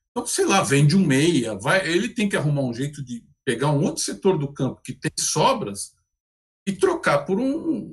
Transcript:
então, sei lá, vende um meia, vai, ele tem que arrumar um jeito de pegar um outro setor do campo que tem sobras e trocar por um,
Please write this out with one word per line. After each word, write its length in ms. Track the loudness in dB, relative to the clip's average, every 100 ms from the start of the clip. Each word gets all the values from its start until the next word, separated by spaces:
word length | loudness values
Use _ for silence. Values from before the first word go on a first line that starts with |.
| _
então, 140 | -8 -6
sei 180 | -2 2
lá, 160 | 2
vende 340 | 2 4 6 4
um 100 | 4
meia, 500 | 4 4 2 0 -4
vai, 300 | 0 0 2
ele 200 | 0 0
tem 180 | -2 -2
que 80 | 0
arrumar 260 | 0 0
um 100 | -2
jeito 300 | -2 -6 -6
de 200 | -10 -12 -14 _ -6
pegar 260 | 0 2
um 100 | 2
outro 200 | 0 -2
setor 340 | -6 -2 0 0
do 140 | -4
campo 300 | -4 -4 -4
que 100 | -12
tem 180 | -8 -6 -4
sobras 760 | -2 2 2 2 -2 -8 -12 _ _ _ _ _ _ _ -6
e 60 |
trocar 460 | 0 0 2 2 0
por 200 | 2 0
um, 500 | 0 -2 -2 -4 -4